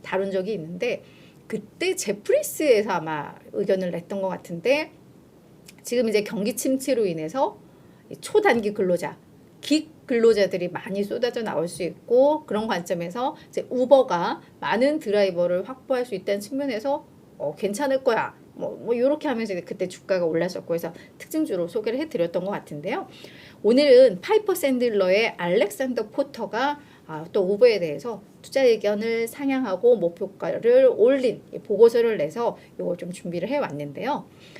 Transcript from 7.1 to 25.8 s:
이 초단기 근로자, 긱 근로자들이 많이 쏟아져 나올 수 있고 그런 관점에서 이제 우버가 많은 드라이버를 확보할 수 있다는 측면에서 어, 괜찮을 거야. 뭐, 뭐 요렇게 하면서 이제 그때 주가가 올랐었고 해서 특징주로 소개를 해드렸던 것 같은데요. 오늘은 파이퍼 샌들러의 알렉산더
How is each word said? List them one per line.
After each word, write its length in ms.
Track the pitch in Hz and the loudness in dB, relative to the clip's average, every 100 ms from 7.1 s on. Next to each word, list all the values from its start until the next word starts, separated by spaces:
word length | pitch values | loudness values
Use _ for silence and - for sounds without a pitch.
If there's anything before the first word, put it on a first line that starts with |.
| 160 156 262 302 - - - - - - | -2 -6 -2 -4 -4 -18 -20 -20 -20 -20
이 60 | - | -16
초단기 520 | - 427 415 233 208 | -2 2 4 2 0
근로자, 460 | 208 185 175 - - - - - - | -2 0 0 -2 -10 -20 -20 -20 -18
긱 280 | - 302 311 - - | -2 0 0 -12 -4
근로자들이 600 | 233 226 208 190 185 175 | 2 4 4 2 0 -6
많이 340 | - - 196 | -8 -8 -6
쏟아져 400 | 202 233 240 233 | -4 -2 -4 -4
나올 240 | 214 151 170 | -4 -4 -4
수 160 | - | -6
있고 640 | 170 - - 240 277 302 - | -8 -8 0 4 4 2 -2
그런 220 | 208 220 | -4 -2
관점에서 640 | 185 180 180 170 240 262 262 - | -4 -4 -6 -6 -4 -6 -6 -10
이제 180 | - - | -10 -6
우버가 720 | 254 254 269 247 175 190 330 - - | -2 4 6 6 0 -2 -4 -10 -10
많은 400 | 143 202 269 302 | -2 2 2 0
드라이버를 680 | 240 208 196 175 175 180 202 | 0 2 2 2 0 -2 -4
확보할 380 | 262 - 254 247 | -12 -4 -4 -2
수 80 | |
있다는 240 | 190 196 202 | -6 -4 -4
측면에서 640 | 202 269 285 220 269 285 - - - - | -4 -6 -6 -4 -4 -4 -6 -20 -20 -10
어, 180 | 143 151 | -10 -6
괜찮을 480 | 196 202 285 269 | -6 -2 0 0
거야. 340 | 269 214 131 - - | 2 0 -2 -10 -20
뭐, 220 | - - - | -12 -10 -8
뭐 200 | 190 240 | -4 0
요렇게 300 | 262 302 302 | 2 0 -2
하면서 260 | 233 220 | -4 -4
이제 100 | 185 | -6
그때 260 | 170 196 185 | -8 -8 -8
주가가 360 | - - 190 170 | -8 -4 -2 0
올랐었고 460 | 165 175 185 - | -2 -2 -6 -6
해서 200 | 170 170 - - - | -6 -6 -12 -20 -20
특징주로 480 | - 311 311 190 170 | -8 -4 -2 -4 -4
소개를 320 | 233 214 247 | -4 -4 -4
해드렸던 460 | 311 208 170 175 | -6 -2 -2 -2
것 80 | 180 | -4
같은데요. 560 | 180 - 147 165 311 381 - - - - - | -6 -10 -10 -8 -8 -8 -16 -20 -20 -20 -2
오늘은 560 | 208 247 294 254 262 185 | 4 6 8 10 8 6
파이퍼 340 | - 427 427 | 0 0 2
샌들러의 800 | 349 277 254 240 208 185 196 226 - | 0 0 0 0 2 4 4 2 0
알렉산더 720 | 175 190 392 - | 0 2 2 -2